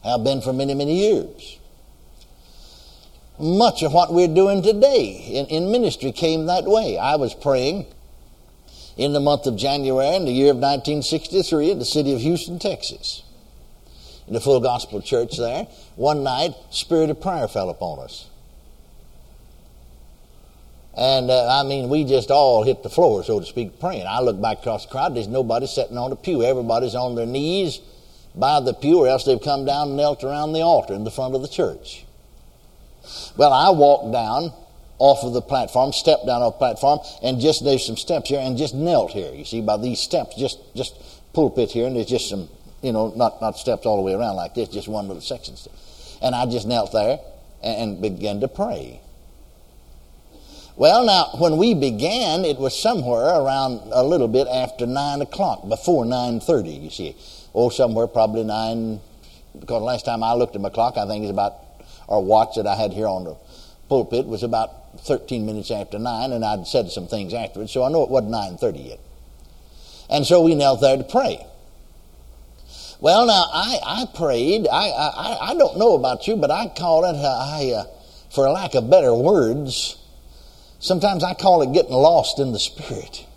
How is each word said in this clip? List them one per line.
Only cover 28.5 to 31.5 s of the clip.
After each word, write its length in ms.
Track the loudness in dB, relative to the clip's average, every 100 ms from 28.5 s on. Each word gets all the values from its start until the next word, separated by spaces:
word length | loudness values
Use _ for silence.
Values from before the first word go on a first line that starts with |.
| 2
the 140 | 0
pew, 240 | -2 4 6
or 100 | 6
else 160 | 4
they've 160 | 2 0
come 240 | 0 -2
down 240 | -2 -2 -2
and 80 | 0
knelt 260 | 0 0
around 280 | -6 -6 -4
the 80 | 0
altar 320 | 4 4 2
in 120 | -6
the 60 | -8
front 240 | -6 -4
of 80 | -4
the 60 |
church. 560 | -6